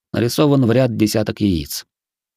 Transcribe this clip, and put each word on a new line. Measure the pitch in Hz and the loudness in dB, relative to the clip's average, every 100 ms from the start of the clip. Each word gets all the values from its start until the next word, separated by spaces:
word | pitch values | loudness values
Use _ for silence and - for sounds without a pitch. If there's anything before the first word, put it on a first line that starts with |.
| _ | _
нарисован | - 117 - 151 139 120 | -4 -2 0 2 2 2
в | |
ряд | 117 131 110 | 2 0 0
десяток | 107 110 107 107 | 0 0 -4 -2
яиц. | 104 82 71 - - _ _ _ _ | 0 0 -4 -12 -16 _ _ _ _